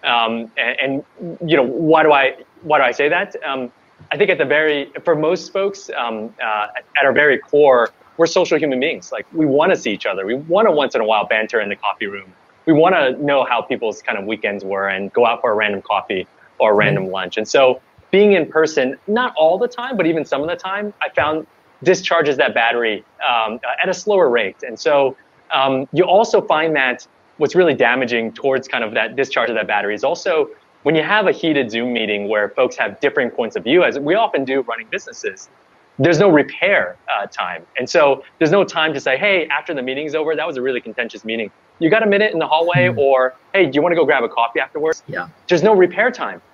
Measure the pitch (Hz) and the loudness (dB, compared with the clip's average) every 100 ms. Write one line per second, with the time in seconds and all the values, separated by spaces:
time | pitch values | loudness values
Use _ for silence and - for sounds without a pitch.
0 | 156 120 113 113 113 - 117 131 135 135 | 0 0 0 -4 -8 -4 -4 -2 -4 -4
1 | - _ 185 165 170 156 127 127 160 160 | -8 _ -14 -10 0 0 0 0 2 4
2 | 156 143 131 - - _ 165 151 131 120 | 6 4 2 -2 -20 _ -2 2 2 2
3 | 143 175 196 - 156 135 123 _ _ _ | 0 0 -4 -8 -6 -6 -6 _ _ _
4 | - 147 208 - 139 147 156 147 139 151 | -10 -2 0 2 2 2 2 0 -4 -6
5 | 156 156 156 180 - 196 196 196 - 147 | -2 0 2 -2 -4 -4 -4 -6 -12 -6
6 | 120 110 110 - 120 107 107 127 - 151 | -4 -6 -10 -8 -4 -2 -4 -8 -6 0
7 | 139 131 147 131 - 147 147 127 113 _ | 2 2 2 0 0 4 6 4 2 _
8 | _ - 165 190 170 156 147 131 143 135 | _ -2 0 2 0 0 0 -2 -2 -4
9 | - 117 - 165 151 135 165 170 123 101 | -10 -12 -10 -2 0 2 2 0 -2 -6
10 | 110 95 98 127 156 180 220 151 135 120 | -4 -4 -4 -6 -2 2 4 2 0 0
11 | 110 110 104 110 107 117 101 101 104 95 | 0 0 2 -2 0 -2 -4 -4 -6 -6
12 | 107 98 92 92 _ _ - 151 170 185 | -8 -10 -16 _ _ _ 0 4 4 4
13 | 135 131 143 143 123 120 - 120 113 101 | 2 0 0 0 0 -2 -2 -4 -4 -6
14 | - 110 98 110 107 101 95 98 98 95 | -6 -6 -6 -4 -4 -6 -4 -4 -2 -4
15 | 98 - 120 117 123 107 107 101 - 101 | -4 0 2 2 -2 0 0 -4 -2 -4
16 | - 95 90 _ _ _ 110 104 104 101 | -2 -6 -6 _ _ _ 2 4 2 0
17 | 95 95 92 110 107 147 131 127 _ _ | -4 -6 -6 -6 0 4 4 2 _ _
18 | _ 190 208 196 151 156 156 156 131 139 | _ 4 4 4 2 0 0 0 -2 -4
19 | - 214 247 - 160 185 240 240 247 240 | -4 -2 -2 2 2 2 -2 -6 -8 -2
20 | 165 160 139 139 151 175 185 196 208 - | 0 0 -2 -4 -4 -6 -6 -6 -8 -6
21 | 147 - 151 156 151 _ _ _ 147 185 | -4 -2 0 -2 -6 _ _ _ 0 0
22 | 185 - 139 135 135 110 117 120 117 101 | 2 0 2 2 0 2 0 2 -2 -4
23 | - _ 147 120 110 113 127 143 185 180 | -8 _ -2 0 -2 -6 -8 -4 -4 -4
24 | - 202 156 120 101 - 131 110 160 143 | 0 2 4 2 -2 -6 -14 -6 0 2
25 | 135 127 _ _ _ - 151 135 139 147 | 2 -2 _ _ _ 0 0 0 -2 0
26 | 180 185 226 214 - 156 160 151 131 123 | 4 4 4 2 2 0 0 0 0 -2
27 | - _ _ _ 147 175 175 123 117 123 | -10 _ _ _ 0 4 2 4 2 2
28 | 123 117 113 - 139 131 131 131 113 113 | 0 -2 -4 -4 -2 -2 -2 -4 -2 -2
29 | 110 123 131 - 117 110 98 104 101 104 | -4 -2 -2 0 -2 -2 -2 -2 -2 -2
30 | 135 170 196 160 143 - _ _ 143 160 | -4 -4 -2 0 -2 -6 _ _ 0 0
31 | 151 208 190 143 165 151 123 113 120 120 | 2 2 2 0 0 0 -2 -4 -4 -4
32 | 110 104 101 107 104 120 123 - 110 101 | -2 -4 -2 -2 -2 0 -2 0 -6 -2
33 | 143 - 123 - 117 104 92 170 160 143 | -2 0 -4 -4 -6 -6 0 2 2 0
34 | 143 196 226 156 135 135 123 113 110 190 | -2 0 0 -2 -2 -4 -4 -8 -8 -12
35 | - - 107 95 - _ _ _ _ - | -12 -12 -12 -12 -20 _ _ _ _ -2
36 | 139 160 202 151 135 - 180 185 92 90 | 2 4 6 4 2 -2 0 0 -2 -8
37 | - 123 101 - 90 85 82 - 123 170 | -6 -6 -6 -6 -6 -6 -10 -8 -2 2
38 | 143 131 - _ 156 196 185 170 156 143 | 4 2 -4 _ 2 2 0 -2 -2 -2
39 | 135 131 202 190 156 143 - 151 127 135 | -2 0 0 0 0 -4 -4 -6 -6 -6
40 | 156 156 156 156 160 139 127 123 117 107 | -6 -4 -4 -4 -4 -4 -4 -4 -6 -8
41 | 117 107 110 113 104 _ _ _ 160 214 | -8 -8 -8 -6 -8 _ _ _ 2 2
42 | 220 202 160 160 151 156 170 175 180 160 | 4 2 2 0 0 0 2 2 2 2
43 | 139 131 127 - _ 196 139 139 165 170 | 2 4 2 -4 _ 0 2 2 0 2
44 | 143 143 117 123 117 151 135 156 156 160 | 2 2 0 -2 -2 -2 -6 -4 -4 -4
45 | - 90 87 - - 175 185 214 180 190 | -8 -8 -8 -12 0 2 4 6 4 2
46 | 233 254 131 90 _ | -2 -2 -10 -10 _